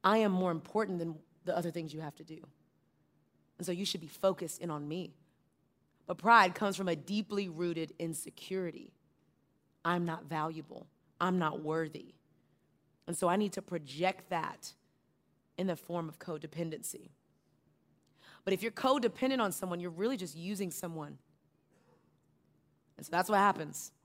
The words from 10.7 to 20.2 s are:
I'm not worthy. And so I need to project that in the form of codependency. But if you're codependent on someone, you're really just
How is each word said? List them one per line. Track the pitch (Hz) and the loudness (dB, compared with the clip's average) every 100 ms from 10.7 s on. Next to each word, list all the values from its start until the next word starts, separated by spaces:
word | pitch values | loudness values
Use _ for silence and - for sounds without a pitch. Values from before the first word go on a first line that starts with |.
| - - _ _ _ | -14 -16 _ _ _
I'm | 180 185 | 2 4
not | 160 - | 2 0
worthy. | 156 160 156 151 - - _ _ _ _ _ _ _ _ - | 0 0 0 -6 -14 -20 _ _ _ _ _ _ _ _ -8
And | 175 | 0
so | 180 | 2
I | 190 | 4
need | 208 | 2
to | 196 | -2
project | - 175 143 139 185 190 - | -6 -8 -8 0 0 0 -6
that | 175 - - - - _ _ _ _ _ _ _ - | -4 -4 -8 -16 -18 _ _ _ _ _ _ _ -4
in | 185 | -2
the | 160 | -2
form | - 175 165 | -4 -4 -4
of | 147 | -8
codependency. | - 156 151 160 165 156 - - - _ _ _ _ _ _ _ _ _ _ _ - - | -10 -8 -8 -6 -6 -6 -8 -10 -16 _ _ _ _ _ _ _ _ _ _ _ -20 -8
But | - | 0
if | 190 | 0
you're | 226 | 0
codependent | - 254 277 226 - 262 262 | 2 4 4 4 2 0 2
on | 208 | 0
someone, | - 185 175 | 0 -4 -4
you're | 175 | -4
really | 165 220 | -2 -2
just | 254 | 0